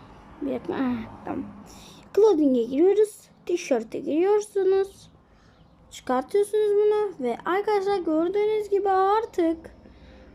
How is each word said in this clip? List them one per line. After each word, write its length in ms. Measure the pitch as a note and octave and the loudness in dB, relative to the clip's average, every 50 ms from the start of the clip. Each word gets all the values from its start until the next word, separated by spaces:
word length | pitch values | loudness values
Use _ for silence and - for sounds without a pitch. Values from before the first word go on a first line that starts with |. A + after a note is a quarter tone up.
| - - - - - - - - D4 | -18 -20 -20 -20 -20 -20 -14 -10 -8
Bir 100 | C4+ B3+ | -6 -6
dakika. 220 | A#3 - - - | -6 -6 -6 -6
Aha, 200 | - C4+ B3 B3 A3+ A3 A3 - - - | -4 -2 -4 -4 -6 -8 -12 -16 -14 -12
tamam. 200 | - - - - - - - - - - - - - - - - - - | -10 -10 -8 -10 -12 -14 -18 -20 -20 -20 -20 -20 -20 -20 -20 -14 -4 2
Clothing'e 480 | G4 G#4+ A4 F#4 D4+ D4+ C4+ B3+ A#3+ A3+ | 4 6 6 6 4 4 2 2 2 0
giriyoruz. 580 | B3 C4+ C#4 F4 G4 G4 G#4 G#4+ G#4 - - - - _ _ - | 0 0 2 4 4 4 4 2 0 0 -10 -20 -20 _ _ -8
Tişörte 520 | - F4 E4+ - - C4+ A3+ A3+ A3 - - | -4 -4 -4 -2 -2 -2 -2 -2 -6 -10 -8
giriyorsunuz. 1120 | - - C#4+ D#4+ F4+ G4+ G#4 G#4 G#4 - - G4 F#4+ F#4+ F#4+ F#4+ G4 G4 - - - - _ - _ _ _ _ _ - - _ - _ _ _ - - | -6 -4 0 0 2 2 2 0 0 -2 -4 -2 0 2 2 2 0 -2 -6 -20 -20 -20 _ -20 _ _ _ _ _ -20 -20 _ -20 _ _ _ -20 -20
Çıkartıyorsunuz 800 | - - - - B3+ B3+ - - - G4+ G4+ G4+ G#4+ G#4+ G#4+ G#4 G4+ | -20 -12 -6 -4 -2 -2 -2 0 0 0 0 2 0 0 2 2 2
bunu. 360 | G#4 G#4+ G#4 G#4+ G#4+ G#4+ G4 E4+ - | 2 4 2 2 2 0 -4 -4 -6
Ve 180 | B3+ A#3+ A#3 - - | -4 -4 -4 -4 -4
arkadaşlar 540 | - F4 G4+ G4+ A4 G#4 G4+ F#4+ G4+ G4+ F#4+ | -4 -2 -2 0 0 0 0 0 0 -2 -2
gördüğünüz 720 | E4 E4 D#4 D#4 E4+ F4+ G4 G#4 G#4 G#4+ G#4+ G#4+ G#4+ G4+ | 0 0 0 0 0 0 0 0 0 0 0 -2 -2 -2
gibi 200 | G4+ F#4+ G4+ G4 | -2 0 0 2
artık 840 | F#4+ F#4+ F#4+ G4 G#4 A4+ A#4 A#4 - - E4+ E4 E4 E4 - - - - - - - - - - - - - - | 2 2 2 2 2 0 -2 -4 -2 0 0 0 0 -4 -8 -18 -20 -20 -20 -20 -20 -20 -20 -20 -20 -20 -20 -20